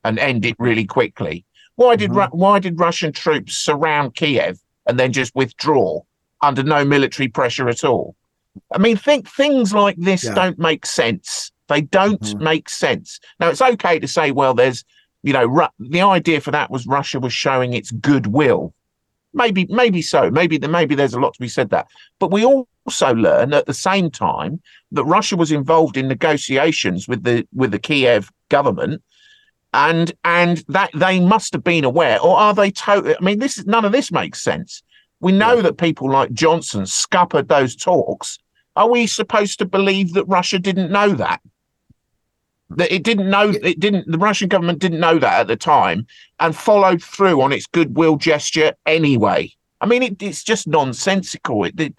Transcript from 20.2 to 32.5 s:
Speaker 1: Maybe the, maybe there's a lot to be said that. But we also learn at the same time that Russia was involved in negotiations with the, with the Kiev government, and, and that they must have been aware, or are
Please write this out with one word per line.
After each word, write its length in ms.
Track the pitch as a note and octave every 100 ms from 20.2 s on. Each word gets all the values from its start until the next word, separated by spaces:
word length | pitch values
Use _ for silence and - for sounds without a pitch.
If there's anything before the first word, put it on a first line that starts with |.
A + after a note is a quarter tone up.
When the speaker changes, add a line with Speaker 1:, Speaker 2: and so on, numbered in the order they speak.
| F#2
Speaker 1:
Maybe 260 | C#3 F3 D#3
the, 80 | C#3
maybe 300 | F3 D3+ C#3
there's 180 | C#3
a 60 | B2
lot 140 | C3+
to 60 | -
be 80 | B2
said 220 | - A#2
that. 160 | F2+ - _ - _
But 140 | F#3
we 120 | G3+
also 720 | A#3+ C#4 B3+ _ - - -
learn 400 | A2+ G#2 A#2+ C3
at 120 | C#3+ -
the 80 |
same 360 | C3 F#3 G3 E3+
time 500 | - - - - D#3+ - _ _
that 140 | D3
Russia 320 | C3+ F#3+ G#3 F3+
was 160 | D#3+
involved 440 | D3 C3+ D#3+ D3+ C3
in 120 | C3
negotiations 960 | C3+ E3 D3 - C3 D#3+ D#3 G2+ F#2 -
with 160 | A#2
the, 240 | B2 A#2 -
with 160 | B2 B2
the 80 | G#2
Kiev 540 | - D3 A#2+ A2 G2+ _ _
government, 520 | C#3+ C#3 G2 - D#3 - _ _ _ _ _ _
and, 380 | B2+ D3+ E3 E3+ -
and 400 | F3 E3+ F3 E3 -
that 240 | F#3+ G3
they 280 | D3+ F#3 F#3
must 320 | F3+ A3 -
have 100 | F3
been 220 | F3 E3+
aware, 360 | C3 C#3+ D3 A2
or 160 | A#3 -
are 160 | G#3